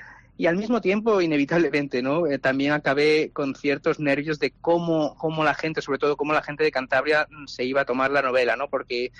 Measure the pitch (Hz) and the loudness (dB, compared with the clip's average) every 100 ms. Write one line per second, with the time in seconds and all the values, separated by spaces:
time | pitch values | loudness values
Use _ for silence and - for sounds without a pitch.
0 | - - - - 175 175 214 233 185 202 | -20 -20 -20 -4 0 0 0 0 0 0
1 | 220 208 170 151 139 165 160 147 143 127 | 2 2 2 2 2 2 2 0 -2 -2
2 | 131 151 165 139 135 135 139 151 147 139 | -2 0 0 0 0 0 0 0 0 2
3 | 151 156 143 - 139 127 143 139 165 156 | 4 4 0 -2 -6 -4 -2 0 0 0
4 | 147 139 147 151 135 - - 170 170 160 | 0 0 -2 -2 -4 -2 0 0 2 0
5 | 147 - 165 156 151 135 160 156 - 135 | 0 -2 -4 0 0 0 -4 -4 -4 0
6 | 143 147 147 151 - 147 156 135 127 131 | 0 0 0 -2 -2 -2 -2 0 0 0
7 | 143 151 151 151 139 - 127 135 139 123 | 2 0 0 -6 -16 -6 -2 0 0 0
8 | 131 143 135 127 123 113 143 131 127 123 | 2 2 2 2 2 0 -2 -4 -4 -4
9 | 123 - | -6 -8